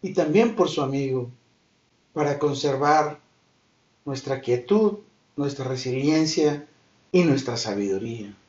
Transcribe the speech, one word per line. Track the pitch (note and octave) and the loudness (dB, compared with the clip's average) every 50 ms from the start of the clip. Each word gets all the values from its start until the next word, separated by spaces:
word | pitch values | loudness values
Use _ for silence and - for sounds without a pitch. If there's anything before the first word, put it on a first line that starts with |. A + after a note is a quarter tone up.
| - | -8
y | F#3 - | -4 -2
también | - E3+ D3+ D3+ G3+ A#3 A#3 A3 | 0 0 2 4 4 4 4 4
por | - F3+ D#3+ | 2 0 2
su | D3+ - C#3+ | 2 -2 -2
amigo, | C3+ C#3 C#3 C#3 C3 C3 C3 A#2+ A#2+ - _ _ _ _ _ _ _ _ _ _ _ _ _ _ _ _ | -2 -2 -2 -2 -2 -2 -4 -4 -6 -12 _ _ _ _ _ _ _ _ _ _ _ _ _ _ _ _
para | D#3 D3+ D3 C#3+ - | -2 0 0 0 0
conservar | D3+ D3 C3+ - - D3 C3+ C3 C#3+ C#3+ D3+ D#3 C#3+ - - - _ _ _ _ _ _ _ _ _ _ _ _ _ _ _ _ _ | -2 -2 -2 0 -2 -2 0 2 2 4 4 4 2 0 -4 -10 _ _ _ _ _ _ _ _ _ _ _ _ _ _ _ _ _
nuestra | D3 C#3 B2+ - C#3 C3+ C3 | -8 -8 -8 -4 -4 -6 -4
quietud, | - - A#2+ B2 - - G3+ G#3+ A3 G#3 G3+ - - _ _ _ _ _ _ | 0 0 0 0 2 2 2 4 4 2 0 -2 -14 _ _ _ _ _ _
nuestra | - C#3+ C#3 C3+ - C3 | -4 -4 -4 -4 -6 -6
resiliencia | B2+ C3 B2+ - C3 B2 C3 C3+ D3 D#3 D#3+ D#3+ D#3 - - D#3 D3+ D3 D3 D3 - _ _ _ _ _ _ _ _ - | -6 -6 -6 -4 -4 -4 -2 0 2 2 2 2 2 2 2 2 2 2 0 -8 -14 _ _ _ _ _ _ _ _ 2
y | F3+ F3 | 4 4
nuestra | D#3+ C#3 B2+ - - A#2+ | 4 4 2 0 -4 -4
sabiduría. | A2+ - A2 G2 G2+ G2+ G2+ F#2+ G2 G#2+ A#2 A#2 A#2 G#2 G2+ G#2 _ _ | -4 -4 -4 -2 -2 -2 -2 -2 -2 -4 -6 -8 -10 -10 -14 -16 _ _